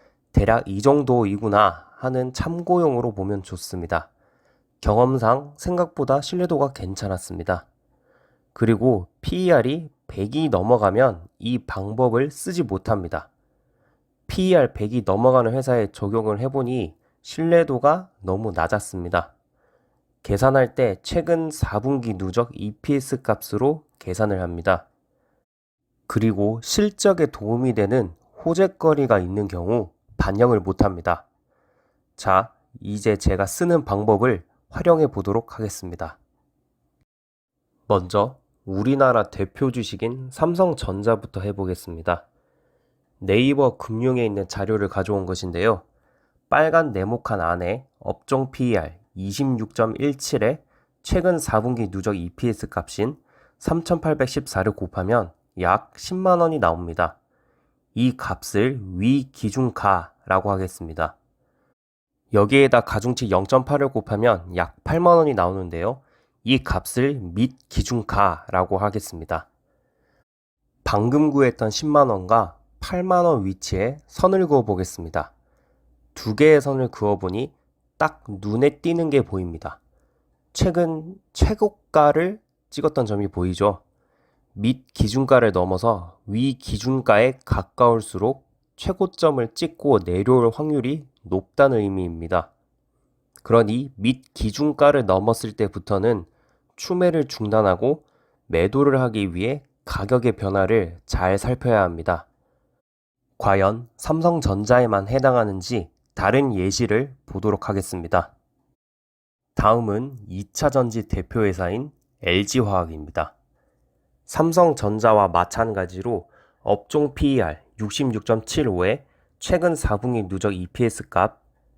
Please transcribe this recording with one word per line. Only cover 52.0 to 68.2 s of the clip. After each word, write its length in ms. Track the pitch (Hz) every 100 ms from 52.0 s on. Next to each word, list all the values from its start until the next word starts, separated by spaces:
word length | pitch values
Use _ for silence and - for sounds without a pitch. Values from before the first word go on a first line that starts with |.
| 98
이피에스 540 | 98 87 - 120 107 -
값인 480 | - - - 110 147 _ _ _ _
삼천팔백십사를 1120 | - 165 165 170 160 151 131 - 135 95 98
곱하면 600 | - 90 - 92 120 90 _ _ -
약 320 | 87 98 - -
십만 420 | - 185 190 175
원이 180 | 170 156
나옵니다. 600 | 92 82 85 82 85 - _ _ _ _ _ _ _
이 220 | - 127 127
값을 640 | - - - 101 120 135 95 90
위 320 | 110 139 131
기준가라고 1200 | - 113 123 127 - 101 95 82 _ - 95 98
하겠습니다. 640 | 95 92 - 82 80 80 - _ _ _ _ _ _ _ _ _ _ _
여기에다 480 | 104 104 139 135 120
가중치 480 | - 110 117 120 117
영점팔을 580 | 92 98 131 127 143 139
곱하면 640 | 120 - 104 120 98 85 90
약 200 | 85 -
팔만 320 | - 160 175 170
원이 160 | 156
나오는데요. 720 | 113 87 95 90 82 95 131 _ _ _ _
이 180 | 113 131
값을 560 | - 95 - - 135 143
밑 380 | 92 87 127 - _
기준가라고 1080 | - 104 123 104 -